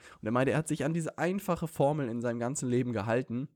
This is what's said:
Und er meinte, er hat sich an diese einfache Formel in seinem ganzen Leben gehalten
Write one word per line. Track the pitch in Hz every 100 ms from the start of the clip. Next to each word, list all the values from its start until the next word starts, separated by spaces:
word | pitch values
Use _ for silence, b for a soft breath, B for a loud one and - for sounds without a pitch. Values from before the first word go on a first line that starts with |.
| B B
Und | 107
er |
meinte, | 120 135
er | 120
hat | 156
sich | 156 143
an |
diese | 170 156 -
einfache | 165 196 - 165 160
Formel | - 143 151 131
in | 120
seinem | 120 117
ganzen | 117 139 127
Leben | 120 123
gehalten | 113 101 113 131 117 143